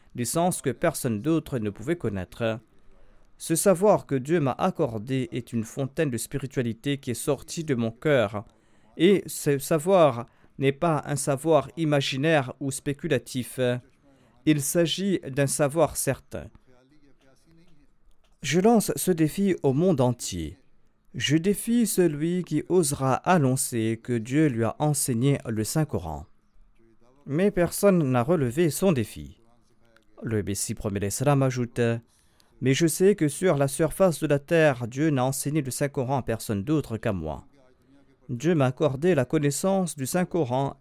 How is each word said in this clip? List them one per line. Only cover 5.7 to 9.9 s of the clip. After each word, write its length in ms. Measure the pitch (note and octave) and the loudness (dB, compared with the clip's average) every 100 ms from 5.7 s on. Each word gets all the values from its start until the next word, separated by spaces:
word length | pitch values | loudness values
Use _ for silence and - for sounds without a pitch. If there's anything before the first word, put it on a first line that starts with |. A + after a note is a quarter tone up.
| - C3+ - D#3 | -6 -6 -2 -2
de 80 | A2+ | -2
spiritualité 800 | - C#3 C3+ - A#2+ A2 C#3 C#3 | -6 -8 -6 -4 -4 -4 -4 -4
qui 140 | C3+ | -6
est 20 | |
sortie 500 | A2+ - C#3 - - | -6 -2 -4 -4 -8
de 120 | D#3 B2 | -4 -2
mon 160 | A2+ | -2
cœur, 520 | - D#3 C#3 G2+ G#2+ - _ _ _ _ - | -2 0 2 2 -2 -12 _ _ _ _ 2
et 240 | E3+ F#3+ - | 4 4 0
ce 320 | - D3+ C#3+ | -6 -2 -2
savoir 640 | - E3 E3 | 0 -2 4